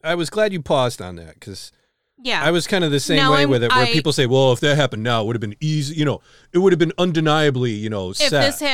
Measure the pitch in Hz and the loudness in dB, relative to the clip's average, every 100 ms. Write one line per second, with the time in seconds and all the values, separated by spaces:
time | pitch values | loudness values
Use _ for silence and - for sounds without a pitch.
0 | 160 175 160 214 214 185 139 151 123 - | -4 -4 -2 0 0 -2 -2 0 0 -2
1 | 90 87 82 78 - 95 - _ _ _ | -10 -14 -18 -20 -18 -16 -18 _ _ _
2 | _ _ 247 202 143 175 - 196 165 143 | _ _ -6 -2 0 0 0 0 0 0
3 | - - 269 277 143 127 117 254 247 190 | 0 2 4 4 2 2 2 2 2 0
4 | 151 143 127 131 135 123 151 147 135 107 | 0 0 2 4 4 4 2 2 0 -2
5 | 113 117 107 117 107 104 156 151 139 160 | -2 0 0 -4 -6 -6 -4 -4 -4 -2
6 | 147 107 - _ _ 175 190 175 165 156 | -2 -2 -8 _ _ 2 4 4 0 0
7 | 180 165 156 151 151 127 123 104 107 107 | -2 0 2 2 2 0 -2 -4 -6 -6
8 | 92 98 294 147 277 277 285 | -6 -4 0 2 0 0 -4